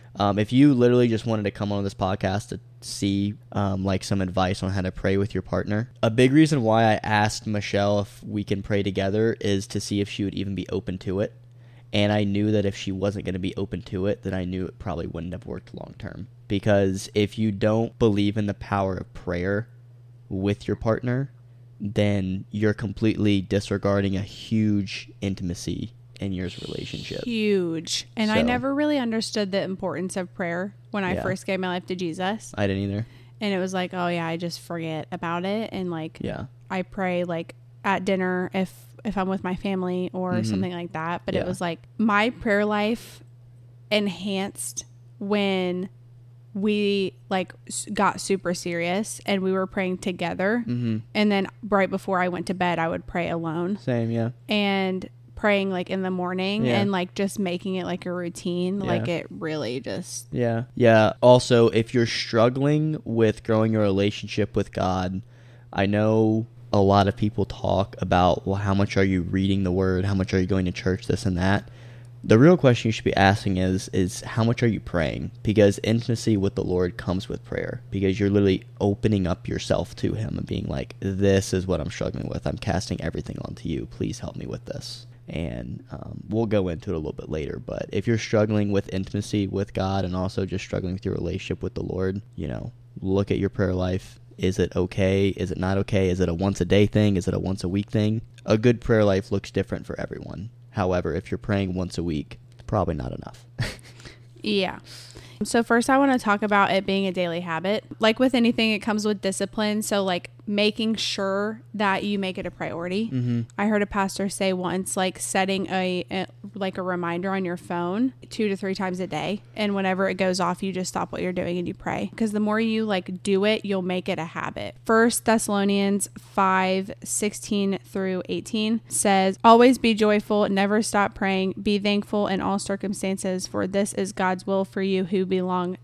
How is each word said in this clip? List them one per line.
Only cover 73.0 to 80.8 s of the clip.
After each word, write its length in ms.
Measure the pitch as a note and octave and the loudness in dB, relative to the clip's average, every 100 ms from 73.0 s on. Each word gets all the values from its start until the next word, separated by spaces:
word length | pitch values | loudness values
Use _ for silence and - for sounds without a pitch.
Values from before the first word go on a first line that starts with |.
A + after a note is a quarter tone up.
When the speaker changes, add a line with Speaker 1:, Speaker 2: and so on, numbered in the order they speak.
Speaker 1:
be 120 | - - | 0 6
asking 420 | G2 G#2 G2+ F#2 | 6 6 2 0
is, 300 | F#2 F#2+ - | 2 0 0
is 320 | - F#2 - | 0 0 -2
how 220 | - - | -6 0
much 200 | A2+ A#2+ | 0 2
are 40 | A#2+ | 2
you 120 | F#2 | 0
praying? 500 | - F2 D2 A1+ E2 - | -2 0 0 -2 -8 -4
Because 360 | - G#2 G2+ G2 | 2 6 6 6
intimacy 540 | G#2 A2+ A2+ A2+ - G#2 | 0 0 0 -2 2 2
with 180 | G2 F#2+ | 2 -2
the 80 | |
Lord 340 | G2 F2+ F2+ - | -2 0 0 -2
comes 320 | - F2+ - | -4 -4 -4
with 160 | - - | -10 -6
prayer, 380 | - - - - | -6 -6 -8 -6
because 280 | G2 F#2+ F#2+ | 0 0 2
you're 120 | G2+ | 2
literally 320 | G2+ G2 F#2+ - - | 4 4 2 -2 -2
opening 460 | G2+ G#2 A2 G#2 F2 | 0 2 2 2 0
up 200 | E2 - | -4 -4
yourself 480 | A2 - G2 F2 - | -6 0 0 0 -4
to 160 | - | -4
him 220 | G#2+ G#2+ - | -2 -4 -6
and 80 | - | -4
being 180 | - - | -4 -4
like, 300 | - | -6